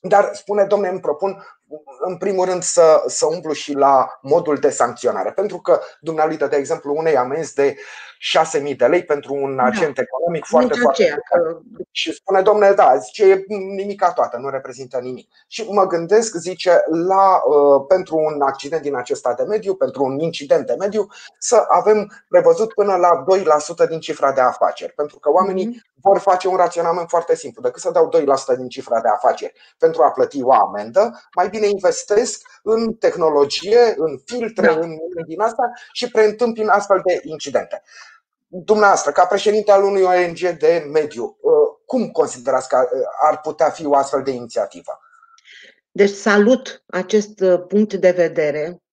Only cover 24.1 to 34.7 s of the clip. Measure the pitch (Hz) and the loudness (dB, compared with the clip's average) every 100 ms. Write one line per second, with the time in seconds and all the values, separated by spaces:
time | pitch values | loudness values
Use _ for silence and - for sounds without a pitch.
24.1 | 147 139 135 127 - 87 - - - 147 | -2 -2 2 0 2 -2 -2 -14 -8 -8
25.1 | - 147 165 190 190 214 240 _ _ 196 | -4 0 2 2 -2 -6 -10 _ _ 2
26.1 | 190 196 180 190 185 175 170 165 175 170 | 2 2 0 0 0 0 0 -2 -4 -2
27.1 | 170 165 160 131 113 123 - - 170 160 | -4 -2 -4 -4 -6 -8 -4 -2 0 2
28.1 | 165 139 135 - 127 127 131 - 117 113 | 2 2 -2 0 -4 -4 -12 -4 -2 0
29.1 | 104 117 - - _ _ _ 165 160 147 | 0 0 -2 -8 _ _ _ 0 2 0
30.1 | - 123 139 127 120 - 101 110 185 226 | 2 -2 -2 2 4 2 -2 -2 0 0
31.1 | 226 _ - 185 214 208 202 175 160 - | -2 _ -4 -4 -2 -2 0 0 -2 0
32.1 | 208 254 - - _ 202 226 226 220 175 | 0 0 -8 -18 _ -2 -2 -2 -2 -2
33.1 | 175 160 147 143 - 175 233 233 190 160 | 0 0 2 0 -2 0 4 4 2 -4
34.1 | 135 - 247 226 202 165 | -6 -10 -8 -6 0 2